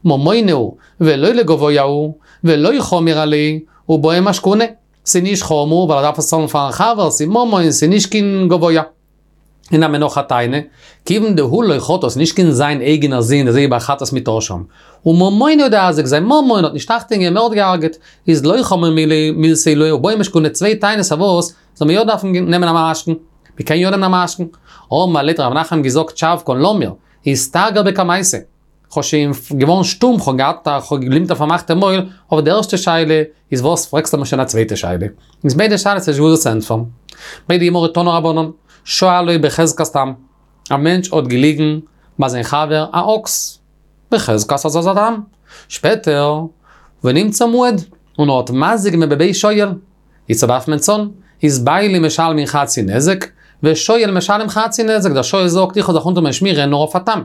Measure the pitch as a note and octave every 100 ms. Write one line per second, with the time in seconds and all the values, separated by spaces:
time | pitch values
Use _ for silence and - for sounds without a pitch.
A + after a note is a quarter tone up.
0 | F3 C3+ D3 A3+ G#3+ D3 G#2+ - _ _
1 | D#3+ C#3 E3+ A#3+ F3+ D#3+ D3 C#3+ C#3 C#3+
2 | D3+ D#3 _ _ E3+ D#3 E3 C#4 F#3+ F3
3 | E3 D#3 D3+ D3+ D3+ D#3 D#3 _ - D#3+
4 | D#3 E3+ G3 F#3 F#3+ G#3 A#3 - _ _
5 | - F3+ F#3 G3 - D#3 D3 E3 F3 C#3+
6 | C#3+ D3+ D3 D#3+ D#3 D3+ C#3 - G#3 A3+
7 | E3+ - D3+ A3 A#3+ G3+ E3 C3+ D3+ G#3
8 | G3+ G#3+ G3+ G3 F#3 F#3 E3+ D#3+ D#3 _
9 | _ _ _ _ _ _ - D#3 D#3+ D3
10 | D3 C#3+ C#3 B2 A#2+ C#3 D3+ _ - _
11 | - G3+ G#3+ F3+ C3+ E3 A3+ C#3+ A2+ F3
12 | B2 B2 D#3+ - F3 B2+ C#3+ C#3+ B2+ D3+
13 | C#3+ B2+ A#2 C#3+ C3 A#2+ C#3 A#2+ - C#3
14 | B2 C3 B2 A2 A2 F2+ F2+ _ - -
15 | E3 E3+ F#3 G3+ C#4 D#4 C4+ G#3 F#3 D#3
16 | C3 D3 G3 D4+ C4+ A3 D#3+ C#3+ - A#3
17 | - G#3+ F3+ F#3 A#3 G#3+ F#3+ F3+ D#3+ D#3+
18 | - _ - D#3+ C#3 A3 B3 F#3 E3+ D#3+
19 | D#3 D#3 D#3 D#3 D#3 D#3+ - D3+ D#3 D3
20 | D#3+ G#3+ G3 E3+ D#3 - G3+ G#3+ G3+ G#3+
21 | F3+ D3+ G3 F3 E3+ - _ _ D3 F#3
22 | A3 G#3 F#3+ F3+ F3+ F3 F3 E3 D#3+ D#3+
23 | - D#3+ - _ _ - - D#3 F3+ G3
24 | F#3+ F#3 F3 - E3+ - _ - - C3+
25 | F3+ D#3+ C#3 E3 C3 C3+ E3 E3 C3+ C3
26 | D#3+ - D#3+ E3+ - B2+ E3 G#3+ A2+ G2+
27 | _ _ - C#3 - E3+ G#3 G#3 G3 F#3+
28 | F3+ F3+ F3+ G#2 - _ _ _ _ -
29 | C#3 D3+ C#3+ C#3 - C#3+ C#3 F#3 F#3 -
30 | B3 A3+ - C3 C3+ E3+ - C#3+ - C#3+
31 | B2+ C#3 F3+ D3 D3+ E3 - E3 G3 F#3+
32 | F#3 - _ D#3 D3 G3+ G#3 F#3 F#3 E3
33 | D#3+ D#3 D#3 _ _ C3+ C3 E3+ - D3
34 | D#3 D3 C3+ C3 C3 A2+ A2+ G2 F2+ F2+
35 | G2+ - _ _ D3 C3 G#3+ G#3 G3+ G3+
36 | F#3 C#3+ D#3 D#3+ C#3 A2 A2 A2+ A#2 -
37 | - - - - - F3 F3 F3 E3 E3+
38 | F3 E3+ E3 D#3+ D#3+ - _ _ - -
39 | F#3 F3+ F3 E3+ D3+ B2+ E3 E3 D#3 C#3+
40 | C3+ B2 - _ _ _ - C#3 D3+ F#3
41 | F#3 D#3+ C3 B2 C#3+ D3+ D#3 D#3 D#3 _
42 | _ - C3+ B2 A2+ C#3+ D#3 D3+ D#3 D#3+
43 | F#3 A3 G#3+ - - - _ _ _ _
44 | _ A2+ - G#2+ G#2+ C#3+ D#3+ D#3 E3+ G3
45 | G#3+ A3+ G#3 _ _ - - - D3+ G#3+
46 | F#3+ C#3+ D3 D3+ D#3+ _ _ - _ _
47 | B2+ C#3 G#3 G#3 A#3+ A#3+ B3 G3+ E3 _
48 | _ - D3 C3 B2 B2+ D#3+ A3+ G3 E3+
49 | D#3 C#3+ F3 F#3 G#3 G#3 G3+ F3 - _
50 | _ _ - A2 A#2 B2+ B2+ D3+ C#3+ G#3
51 | G#3 - _ _ D3+ C3+ A#2+ E3+ G#3 F#3
52 | D#3+ D#3 E3 D#3 C#3+ D3 C#3 - G2 A2
53 | D3+ F#3 - _ _ _ D3 D#3 - A3+
54 | G#3+ F#3 F#3 G#3 G#3+ G#3+ A3 A3 A3 A3
55 | F#3+ C3+ B2 G3 F3+ E3+ F#3 G3 G3 E3
56 | F3 F3+ D#3 B2 F#3+ D#3 C#3+ C#3+ D#3 F3+
57 | F3+ G#3+